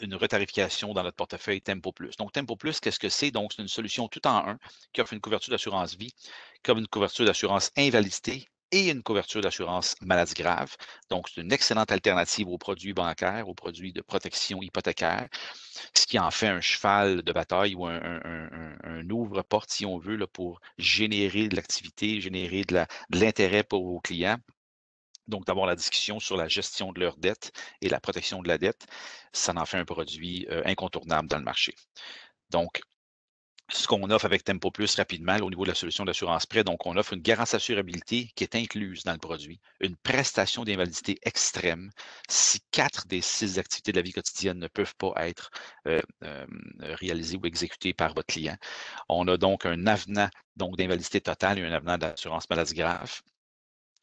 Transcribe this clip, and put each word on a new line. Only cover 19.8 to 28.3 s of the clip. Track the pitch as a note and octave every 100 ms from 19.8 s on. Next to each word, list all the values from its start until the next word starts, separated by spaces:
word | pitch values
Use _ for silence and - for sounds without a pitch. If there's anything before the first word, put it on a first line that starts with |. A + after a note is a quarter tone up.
| G2+
on | F2+
veut, | F2+ A2
là, | F#2+
pour | - F2+ E2+ - -
générer | - - G#2+ G#2 G2 G2+ G#2+
de | G2
l'activité, | - - - - G#2 G#2+
générer | F#2+ F#2 F2+ F#2+
de | F#2+
la, | F2+ E2 - -
de | F2+
l'intérêt | A2 - F#2+ G#2
pour | - G2+ F2+
vos | F2
clients. | - F2 F#2 A#2 - _ _ _ _ _ _ - -
Donc, | G#2 F#2
d'avoir | F#2+ F#2+
la | F2
discussion | - - - G#2
sur | - F#2+
la | D#2+
gestion | G2+ - - F#2+
de | F2+
leur | F2 D#2+
dette | F2 A2+ - - - -
et | F#2+
la | D2
protection | - F2 -